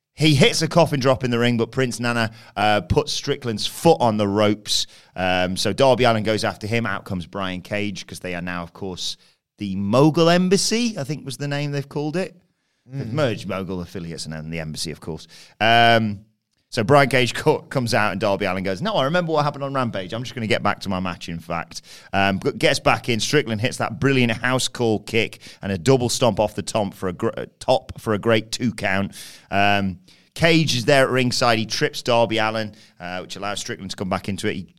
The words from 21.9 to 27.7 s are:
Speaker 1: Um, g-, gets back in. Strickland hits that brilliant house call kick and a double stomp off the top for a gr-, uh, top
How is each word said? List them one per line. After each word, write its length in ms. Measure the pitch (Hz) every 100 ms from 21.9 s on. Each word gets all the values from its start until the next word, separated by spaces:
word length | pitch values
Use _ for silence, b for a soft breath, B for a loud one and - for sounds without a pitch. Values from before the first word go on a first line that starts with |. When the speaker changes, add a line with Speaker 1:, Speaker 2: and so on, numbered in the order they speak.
| B B
Speaker 1:
Um, 260 | 98 196 190
g-, 140 | 147
gets 260 | - 156 139
back 300 | 139 117 -
in. 100 | 110
Strickland 420 | - 147 120 107
hits 180 | 123 -
that 200 | 113 -
brilliant 340 | 131 131 120
house 340 | 113 123 127 -
call 320 | - 117 104
kick 400 | - 113 101 - B B
and 100 | 101
a 60 | 95
double 300 | 127 131 123
stomp 300 | - 123 101
off 160 | 104
the 80 | -
top 320 | - 117 98
for 140 | - 92
a 40 |
gr-, 160 | 87 113 -
uh, 100 | - -
top 420 | -